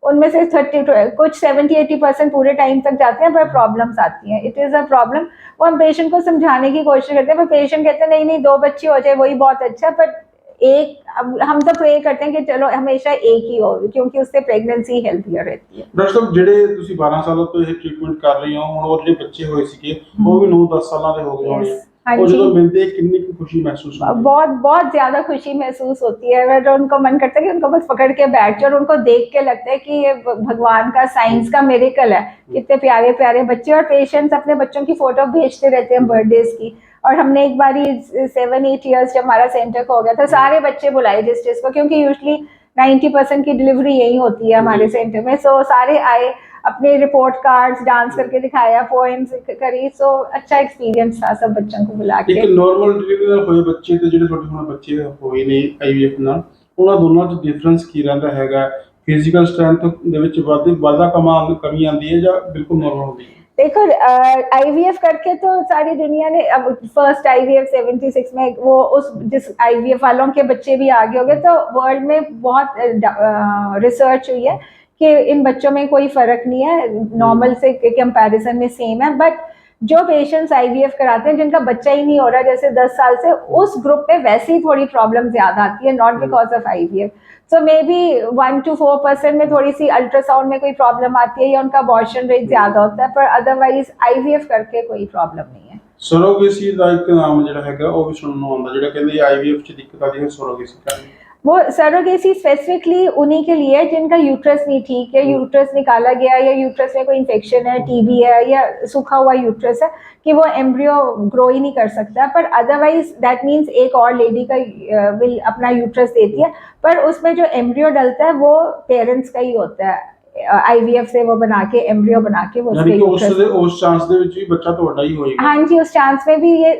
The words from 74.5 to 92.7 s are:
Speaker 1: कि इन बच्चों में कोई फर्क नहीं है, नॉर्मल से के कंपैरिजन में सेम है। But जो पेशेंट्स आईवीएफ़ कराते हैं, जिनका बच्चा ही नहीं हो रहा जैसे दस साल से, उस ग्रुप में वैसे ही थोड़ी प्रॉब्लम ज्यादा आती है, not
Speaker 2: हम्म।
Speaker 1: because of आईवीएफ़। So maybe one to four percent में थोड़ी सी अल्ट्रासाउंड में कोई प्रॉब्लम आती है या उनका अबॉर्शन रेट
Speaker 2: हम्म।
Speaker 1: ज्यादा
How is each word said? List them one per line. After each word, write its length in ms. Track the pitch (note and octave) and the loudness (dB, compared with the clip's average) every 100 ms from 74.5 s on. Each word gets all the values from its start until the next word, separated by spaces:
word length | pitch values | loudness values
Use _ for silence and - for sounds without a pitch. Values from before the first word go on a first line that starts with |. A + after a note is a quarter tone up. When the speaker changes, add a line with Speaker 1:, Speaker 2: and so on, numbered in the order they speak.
| - - _ _ _ | -4 -10 _ _ _
Speaker 1:
कि 180 | D#4 D4 | 4 4
इन 260 | D4 D4 | 4 2
बच्चों 280 | C4+ C4 C#4+ | 2 0 -2
में 160 | C#4+ C#4+ | -2 0
कोई 200 | C#4+ C#4 | 0 0
फर्क 360 | C#4 A#3+ A#3+ A#3+ | 0 0 0 -2
नहीं 160 | B3+ | -4
है, 400 | C#4 E4+ B3 G#3+ G#3+ A3+ | 0 -2 -2 -6 -6 0
नॉर्मल 360 | A3+ A#3 B3 | 2 2 0
से 200 | B3 C4+ | 0 -2
के 160 | B3+ A#3 | 0 -2
कंपैरिजन 680 | A#3 B3 A#3 A3 A3 A3+ A#3+ | 0 0 2 2 2 -2 -4
में 120 | B3 | -4
सेम 340 | A#3+ A#3 A3+ | -6 -6 -2
है। 160 | C#4+ C#4 | -2 2
But 140 | D#4+ D#4+ - - _ _ | 0 0 -14 -20 _ _
जो 140 | A3 D#4+ | 0 2
पेशेंट्स 500 | F4 D4+ D4 D#4+ D#4+ | 2 0 0 -2 0
आईवीएफ़ 420 | C#4+ B3 B3 C4+ C4+ | 0 0 0 -2 0
कराते 320 | C4 A#3 D4+ | 0 0 0
हैं, 80 | D4+ | 0
जिनका 220 | D4+ D#4+ | 0 0
बच्चा 320 | B3+ A#3 D4 | 0 -2 0
ही 140 | C#4+ D4 | 0 2
नहीं 140 | D4 | 2
हो 80 | B3+ | 2
रहा 140 | B3+ | 2
जैसे 280 | B3+ B3+ C#4 | 2 0 0
दस 200 | B3 B3+ | 2 0
साल 260 | B3+ B3+ A#4+ | 2 2 2
से, 160 | D#4+ | 0
उस 520 | D#4+ - D#4+ G4+ - | 0 0 2 2 0
ग्रुप 220 | C#4 D4 D4 | 0 0 2
में 140 | E4 | 0
वैसे 300 | B3+ A3 - | 2 0 0
ही 60 | E4 | -2
थोड़ी 260 | E4 C#4 C4+ | 2 0 0
प्रॉब्लम 440 | A#3 A3 A#3 A#3+ | 0 0 0 -2
ज्यादा 340 | A#3 F#3+ G3 | 0 0 2
आती 240 | G3+ G3+ C4 | -2 -2 -2
है, 60 | |
not 200 | C4 A#3 | 2 2
Speaker 2:
हम्म। 120 | A#3+ C4+ | 0 -2
Speaker 1:
because 340 | C4 A#3 A#3 | 0 0 -2
of 80 | A#3 | -4
आईवीएफ़। 440 | F3+ E3+ F#3+ G#3 _ _ _ _ | -4 -4 -4 -6 _ _ _ _
So 80 | E4 | 0
maybe 600 | D#4 D#4 D#4 F4 F4 C4 A3 B3+ C4 | 4 2 2 0 0 0 -2 0 0
one 180 | C#4 | 0
to 140 | C4+ D#4 | -4 0
four 320 | D4 C#4+ C#4+ | 0 2 0
percent 240 | C#4+ D4 | 0 0
में 180 | D4 D4 | 0 2
थोड़ी 200 | D4 C#4 | 2 0
सी 160 | C#4+ D4 | -2 0
अल्ट्रासाउंड 600 | B3 B3 C#4 C4+ C4 C4+ | 0 2 -2 2 0 0
में 120 | C4+ | -4
कोई 120 | C#4 | -4
प्रॉब्लम 460 | C4+ B3+ A#3+ B3+ B3+ | 0 0 0 -2 0
आती 260 | A#3+ B3+ | -2 0
है 60 | C4 | 0
या 120 | C4+ | 0
उनका 180 | C4+ C4+ | 0 0
अबॉर्शन 480 | B3+ A3+ A3+ B3+ B3 | 2 0 0 -6 0
रेट 120 | B3 | 0
Speaker 2:
हम्म। 100 | A#3+ | 2
Speaker 1:
ज्यादा 300 | B3+ G#3 | 2 2